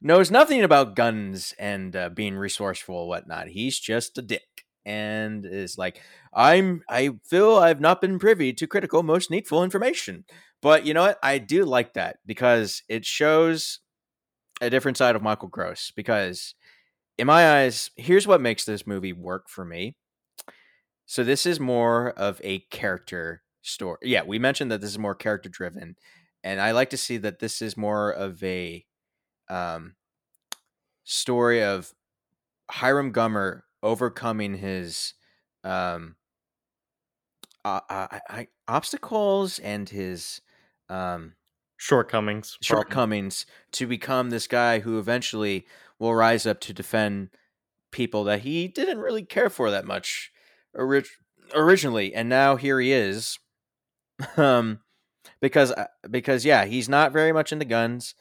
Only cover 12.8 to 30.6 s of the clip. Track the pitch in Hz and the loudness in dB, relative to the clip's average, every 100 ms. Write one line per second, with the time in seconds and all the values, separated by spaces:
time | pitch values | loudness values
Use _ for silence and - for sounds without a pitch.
12.8 | - 110 - - 151 156 165 160 - - | -8 -8 -6 0 4 4 4 0 -6 -10
13.8 | _ _ _ _ _ _ _ - 120 127 | _ _ _ _ _ _ _ -6 0 0
14.8 | 143 123 127 113 107 107 92 - 87 87 | 0 2 2 2 0 -4 -6 -8 -8 -8
15.8 | - - 107 107 92 90 - - _ _ | -12 -8 -2 -2 -2 -6 -14 -18 _ _
16.8 | _ _ _ - 127 160 165 147 131 113 | _ _ _ -2 4 6 8 6 4 0
17.8 | - - 123 190 202 175 123 110 - 104 | -8 -8 2 4 6 4 4 -2 -4 -6
18.8 | - 98 92 87 90 92 - - 87 85 | -6 -6 -6 -8 -10 -10 -10 -16 -12 -10
19.8 | 104 - _ _ _ - - _ _ _ | -10 -12 _ _ _ -20 -20 _ _ _
20.8 | _ _ - - 123 139 175 160 127 120 | _ _ -8 -2 0 2 0 -2 0 2
21.8 | 117 117 123 - 101 95 98 95 - - | 2 2 -2 -2 -4 -4 -8 -8 -10 -8
22.8 | 101 90 - 90 82 85 _ _ - - | -6 -6 -8 -10 -10 -12 _ _ -14 -10
23.8 | 92 82 127 107 80 110 131 135 131 107 | -10 -8 -2 -2 -2 -2 -2 -2 -4 -4
24.8 | 104 104 104 95 107 101 92 - 90 92 | -6 -6 -6 -4 -4 -4 -8 -12 -12 -12
25.8 | 85 87 _ _ _ _ 95 98 104 117 | -18 -20 _ _ _ _ -8 -2 0 2
26.8 | 131 131 - 117 104 90 110 - 113 104 | 0 -4 -6 -6 -6 -6 -8 -6 -8 -4
27.8 | 104 104 104 - 98 87 95 92 87 85 | -4 -2 -2 -4 -8 -8 -6 -6 -8 -12
28.8 | - _ _ _ _ _ - 92 87 82 | -18 _ _ _ _ _ -10 -8 -6 -8
29.8 | 85 92 _ _ _ _ _ - | -12 -20 _ _ _ _ _ -20